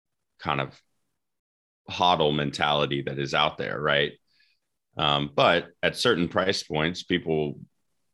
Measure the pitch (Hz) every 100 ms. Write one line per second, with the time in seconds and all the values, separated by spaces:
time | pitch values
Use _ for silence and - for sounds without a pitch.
0 | _ _ _ _ - - - - _ _
1 | _ _ _ _ _ _ _ _ - -
2 | 90 85 76 73 73 - 78 73 71 69
3 | 69 69 69 76 76 - 53 50 76 71
4 | 73 - _ _ _ _ _ _ _ -
5 | 78 73 71 - 127 85 - - 85 -
6 | 123 85 85 92 92 95 - 78 80 90
7 | - 90 85 78 76 - - _ _ _
8 | _